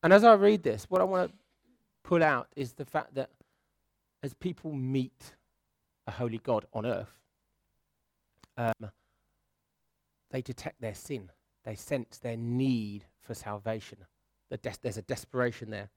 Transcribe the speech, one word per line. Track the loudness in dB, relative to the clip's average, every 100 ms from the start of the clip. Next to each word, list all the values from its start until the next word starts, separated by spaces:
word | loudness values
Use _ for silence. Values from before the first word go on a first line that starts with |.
And | 10
as | 10
I | 10
read | 10 8 4
this, | 2 -4 -2
what | 0
I |
wanna | 2 0 -2 -6 _ _ _ _ _ _
pull | 0 4
out | 4 2 -2 -8
is | -8
the | -8 -6
fact | -6 -6
that | -8 -10 _ _ _ _ _ _ _ _ _
as | -12
people | -8 -8 -8 -10
meet | -6 -2 -2 -4 _ -20 -20 _ _ _ _ _ _ -14
a |
holy | -6 -6 -6
God | -2 -2 -2
on | -6 -4
earth, | -4 -6 _ _ _ _ _ _ _ _ _ _ _ _ _ _ -4
um, | -4 -4 -8 -16 _ _ _ _ _ _ _ _ _ _ _ _ _
they | -10
detect | -8 -10 -12 -10
their | -12 -12
sin. | -10 -10 -12 _ _ _
They | -14 -14
sense | -6 -6 -6 -12
their | -10 -8
need | -4 -2 0 0 -4 -12 -18 _
for | -16 -14
salvation. | -10 -8 -6 -6 -8 -20 -20 _ _ _ _
The | -10
des-, | -10 -8
there's | -8 -8
a |
desperation | -8 -10 -6 -2 -2 -2 -12
there. | -12 -12